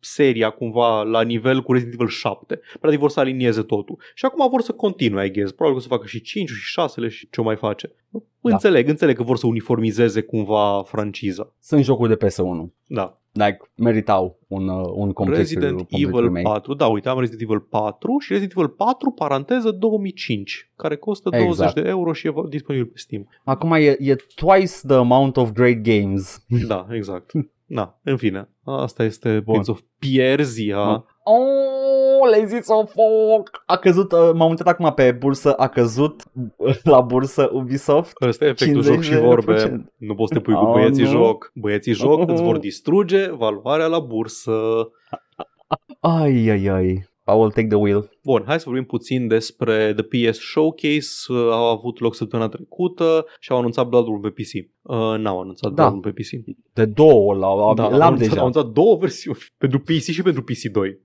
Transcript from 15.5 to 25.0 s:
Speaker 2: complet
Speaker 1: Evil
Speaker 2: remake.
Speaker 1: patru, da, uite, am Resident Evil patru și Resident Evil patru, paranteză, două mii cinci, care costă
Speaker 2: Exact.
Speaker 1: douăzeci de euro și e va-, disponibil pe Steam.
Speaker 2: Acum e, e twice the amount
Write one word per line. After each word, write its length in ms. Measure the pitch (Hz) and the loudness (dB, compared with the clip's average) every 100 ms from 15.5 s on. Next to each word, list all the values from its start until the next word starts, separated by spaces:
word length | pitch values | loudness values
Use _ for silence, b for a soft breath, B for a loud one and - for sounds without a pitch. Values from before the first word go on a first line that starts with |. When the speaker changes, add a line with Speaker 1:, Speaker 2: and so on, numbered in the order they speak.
| 165 143 131 | -2 -4 -4
Speaker 2:
complet 240 | 90 139 143 | -6 -4 -2
Speaker 1:
Evil 120 | 123 | 0
Speaker 2:
remake. 200 | 117 90 90 | 0 0 -2
Speaker 1:
patru, 260 | 107 - | -4 -6
da, 120 | 139 135 | -2 0
uite, 220 | 104 101 | 0 -2
am 100 | 131 | -4
Resident 240 | 127 110 | -4 -6
Evil 180 | 110 107 | -4 -4
patru 560 | - 107 107 - - 269 | -2 -4 -4 -6 -4 -4
și 140 | 277 | -2
Resident 240 | 196 196 185 | -4 -4 -2
Evil 100 | 156 | -2
patru, 420 | - 214 262 277 | 0 -2 0 -4
paranteză, 600 | - 151 139 143 254 226 | -4 -2 -2 -2 -2 -2
două 280 | 185 220 214 | -2 -2 -2
mii 140 | 196 | -4
cinci, 580 | - - 107 101 - - _ | -10 -6 -6 -6 -14 -16 _
care 200 | 156 147 | -8 -4
costă 320 | - 208 - | -4 -4 -2
Speaker 2:
Exact. 120 | 185 185 170 | 0 2 2
Speaker 1:
douăzeci 260 | 180 - | -2 -2
de 60 | 180 | -4
euro 240 | 190 170 | -2 -4
și 140 | 160 165 | -4 -4
e 40 | |
va-, 160 | 147 160 | -4 -6
disponibil 380 | 143 139 139 117 | -8 -6 -6 -6
pe 120 | - | -8
Steam. 300 | - 104 101 _ | -14 -14 -14 _
Speaker 2:
Acum 280 | - 131 165 | -6 -4 0
e, 240 | 160 147 135 | 2 4 2
e 180 | 139 135 - | 0 -2 -2
twice 380 | - 160 190 190 - 135 | -2 4 4 4 -6 0
the 100 | |
amount 400 | 135 | 2